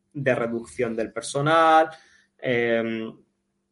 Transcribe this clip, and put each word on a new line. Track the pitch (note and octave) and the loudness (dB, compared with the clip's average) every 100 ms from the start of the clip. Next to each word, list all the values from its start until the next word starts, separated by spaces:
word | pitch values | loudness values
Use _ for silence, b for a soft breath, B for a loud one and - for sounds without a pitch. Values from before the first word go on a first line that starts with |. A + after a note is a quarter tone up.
| _ | _
de | D3 C3+ | -6 -2
reducción | A#2+ A#2 A#2 A2+ - A#2 | -2 -2 -6 -8 -6 -4
del | A2+ G#2+ | -4 -6
personal, | A2+ - C#3+ D3 E3 D#3+ D#3+ D#3+ B B B B _ | -8 -6 -2 2 4 6 6 4 B B B B _
em, | C3 A#2+ A#2 A#2 A2+ A2+ A2 G#2+ _ _ _ _ _ | -4 0 0 0 -2 -6 -8 -14 _ _ _ _ _